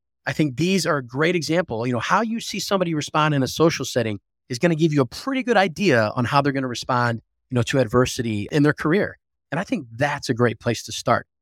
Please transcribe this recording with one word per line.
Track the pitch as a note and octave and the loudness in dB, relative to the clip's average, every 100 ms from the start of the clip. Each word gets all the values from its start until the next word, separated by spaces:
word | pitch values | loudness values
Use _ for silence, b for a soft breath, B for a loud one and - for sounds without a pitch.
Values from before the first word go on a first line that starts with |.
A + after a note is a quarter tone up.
| _ _ C3+ | _ _ -6
I | |
think | C#3+ D3+ A#2+ | 0 0 0
these | F3 F#3+ E3 | 0 2 0
are | C#3+ | -2
a | B2 | -4
great | C3 D#3+ F3+ | -2 0 0
example. | D3 E3+ F3 A2 B2+ | 0 -2 -2 -4 -2
You | |
know, | A#2+ | -2
how | - F#3 | 0 0
you | A3+ A3+ | 0 -6
see | - G3+ | -8 -8
somebody | - G3 E3+ D#3 | -2 0 0 -2
respond | - D#3 D3+ C#3+ | -2 0 2 2
in | |
a | B2+ | 0
social | - E3 - C3 | 2 2 2 -2
setting | B2 A2 G2+ - _ _ | -2 -2 -4 -10 _ _
is | A#2+ | 0
gonna | F3 D#3 | 0 2
give | E3 | 2
you | D3 | 4
a | B2 | 2
pretty | - C4+ C4 | -2 -4 -4
good | A#3 G#3 | 2 2
idea | F#3+ C#3+ G3 A#2+ G#2 B2+ | 2 2 2 4 2 0
on | A2+ | 2
how | C#3+ | 2
they're | C#3 | 2
gonna | C3+ C3 | 0 0
respond, | A#2 - B2+ A#2+ A#2 - _ _ | -6 -2 0 0 -2 -8 _ _
you | B2 | -2
know, | |
to | A#2 C3+ | 2 2
adversity | A2+ B2 B2+ - A#2 G#2+ G2+ | 2 2 2 0 -4 -4 -2
in | D3+ | 2
their | D3 | 2
career. | - D#3 G3 D#3+ - _ _ _ | 2 0 0 0 -6 _ _ _
And | D3 | -8
I | |
think | G3+ A3 A#2+ A2+ | -4 -6 -6 -4
that's | C#3+ C#3+ - | -4 -2 -4
a | |
great | A#2 A#2+ - | 0 0 -2
place | B2 A2 | -4 -4
to | - | -6
start. | - - G#2 - _ | -8 -2 -2 -2 _